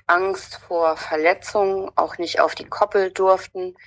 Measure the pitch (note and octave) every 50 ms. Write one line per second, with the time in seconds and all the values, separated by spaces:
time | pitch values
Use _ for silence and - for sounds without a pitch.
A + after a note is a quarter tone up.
0 | _ - F3 F3+ F#3+ G3 F#3 F#3+ - - - - - - F3 E3+ E3 D#3+ D#3 -
1 | - - D#3+ D#3 D#3 E3+ F#3+ - - - - G#3 G3 G3 G3 F#3+ F#3+ - - -
2 | E3 D#3+ - - E3+ D#3+ - - D#3+ D#3+ - - - - - - G#3+ G#3 - G3+
3 | F#3+ F#3 - - F#3+ F#3+ F#3+ F#3 - - - F#3 F#3 F#3 F3+ _ -